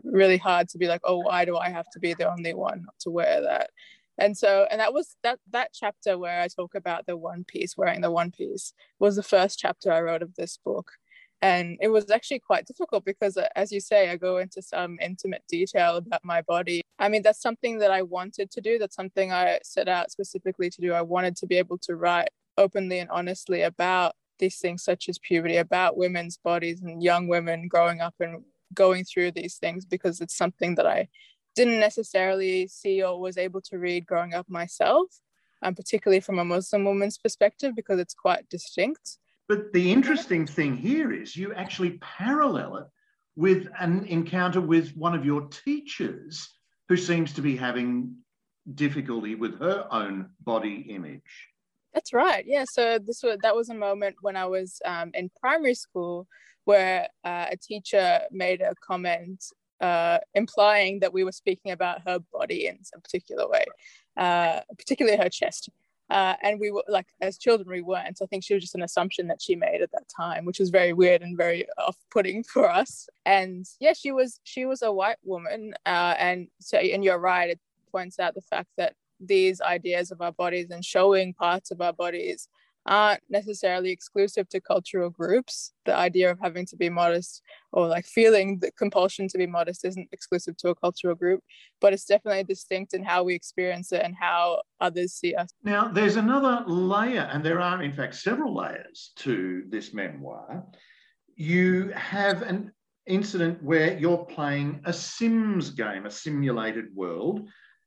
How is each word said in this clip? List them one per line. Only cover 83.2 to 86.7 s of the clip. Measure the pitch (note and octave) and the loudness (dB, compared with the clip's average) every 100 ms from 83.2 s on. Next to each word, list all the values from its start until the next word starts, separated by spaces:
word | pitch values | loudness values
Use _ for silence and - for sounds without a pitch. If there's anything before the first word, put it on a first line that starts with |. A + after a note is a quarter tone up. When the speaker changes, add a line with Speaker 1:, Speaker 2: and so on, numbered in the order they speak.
| - | -2
Speaker 1:
necessarily | G3+ G#3 G3+ F#3+ F3+ F#3 | -4 -4 -2 0 0 -2
exclusive | F#3 - G3+ G3+ - F#3+ | -4 -4 0 0 0 -4
to | F#3+ | -4
cultural | - G3 - F#3+ F3 | 0 -2 0 -4 -4
groups. | E3+ E3 A3+ B3+ - - _ - | -2 2 2 0 -10 -12 _ -2
The | - | 2
idea | F3+ F3+ F#3 | 2 4 2
of | F3+ | 2
having | F#3+ E3+ | -4 -6
to | F3+ | -10